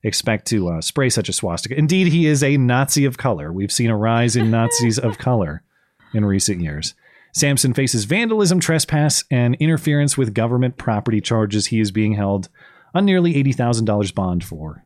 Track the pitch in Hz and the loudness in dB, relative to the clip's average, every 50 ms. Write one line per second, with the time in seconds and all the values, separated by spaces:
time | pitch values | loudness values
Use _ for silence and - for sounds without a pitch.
0 | - 110 - - - 120 110 104 _ - 120 104 92 87 85 82 82 - - 147 | -4 -4 -4 -2 -2 -2 -4 -4 _ -2 -2 0 0 0 -2 -4 -6 -4 -2 0
1 | 135 123 - 117 95 - 92 - - 90 85 - - 107 131 147 156 147 180 190 | 0 0 0 -2 -2 -4 -4 -4 -4 -4 -6 -6 -6 -6 0 0 0 2 2 2
2 | 190 175 147 170 165 151 151 139 143 139 143 139 127 123 123 127 139 139 - 151 | 2 2 4 2 2 2 2 2 2 2 2 2 2 2 2 2 0 0 0 0
3 | 139 135 123 - - 131 107 78 73 78 85 95 101 101 - - 120 113 113 104 | 0 0 -2 -2 -2 -2 -2 -2 -6 -8 -6 -4 -4 -4 -2 0 0 0 0 0
4 | 107 113 117 117 120 120 107 123 110 110 113 113 113 117 - - 123 117 107 107 | 0 0 2 2 2 2 2 2 2 2 2 2 2 0 0 0 0 0 0 0
5 | 120 113 101 - - 127 123 113 92 76 76 85 _ _ _ _ _ _ _ _ | -2 -4 -4 -2 -2 0 0 0 0 -4 -6 -12 _ _ _ _ _ _ _ _
6 | _ _ - 110 104 101 98 95 - - 98 87 85 78 73 76 78 - - _ | _ _ -2 0 0 2 2 0 0 -2 -2 -2 -4 -6 -6 -8 -10 -10 -12 _
7 | _ - _ - _ _ - - 147 143 143 131 - 131 120 - 135 123 - 113 | _ -20 _ -20 _ _ -4 -2 0 2 2 2 2 0 2 0 0 0 0 -2
8 | 104 104 165 214 233 226 220 214 208 170 185 180 - - 160 156 - - 156 147 | -2 0 0 0 2 0 2 2 2 2 2 2 2 0 0 0 0 0 0 2
9 | 151 147 - - - _ 139 123 120 120 123 - 151 156 160 156 - 156 147 147 | 2 2 0 -2 -2 _ 0 2 2 2 2 2 2 2 2 2 0 0 2 2
10 | 143 139 - 139 131 113 101 113 113 117 123 123 127 123 123 - - 123 110 104 | 2 0 0 0 -2 0 0 -2 0 0 0 0 0 -2 -4 -4 -4 -2 -2 0
11 | - 117 110 107 - - 113 110 107 101 104 107 95 - 117 113 110 101 95 107 | 0 0 0 0 0 0 0 0 0 0 0 -2 -2 0 0 0 0 0 0 0
12 | 107 107 107 104 101 98 101 98 87 - _ - - - - - _ _ - 175 | 0 0 0 0 0 0 -2 -2 -4 -8 _ -20 -20 -20 -20 -20 _ _ -2 0
13 | 202 196 190 185 170 170 160 139 135 139 123 - 123 120 120 113 113 110 104 104 | 2 4 4 4 2 2 2 2 2 2 0 0 0 0 0 0 0 0 0 0
14 | 104 92 - 98 95 90 90 87 85 - 85 76 78 78 76 - _ | -2 -2 -2 -4 -2 -2 -2 -4 -4 -6 -12 -12 -12 -14 -14 -16 _